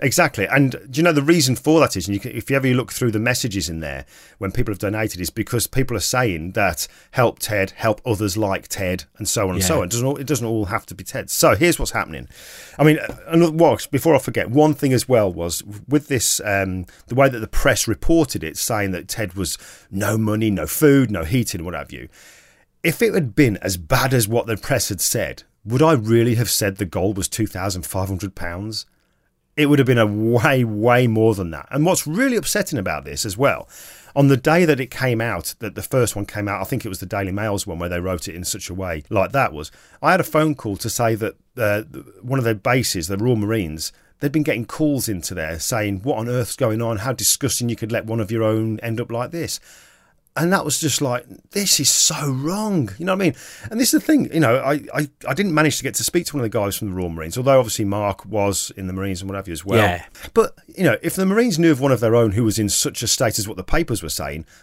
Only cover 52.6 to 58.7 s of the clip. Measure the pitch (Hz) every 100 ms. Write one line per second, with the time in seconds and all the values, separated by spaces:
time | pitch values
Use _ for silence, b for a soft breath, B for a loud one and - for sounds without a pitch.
52.6 | 214 185 110 98 180 185 180 - B B
53.6 | B 220 - 311 - 302 - 165 127 127
54.6 | 123 147 - 143 147 - - 135 202 156
55.6 | 151 - 131 - 117 175 170 147 113 110
56.6 | 101 - 107 92 87 82 80 120 131 135
57.6 | 117 - 101 101 101 92 98 104 101 95
58.6 | -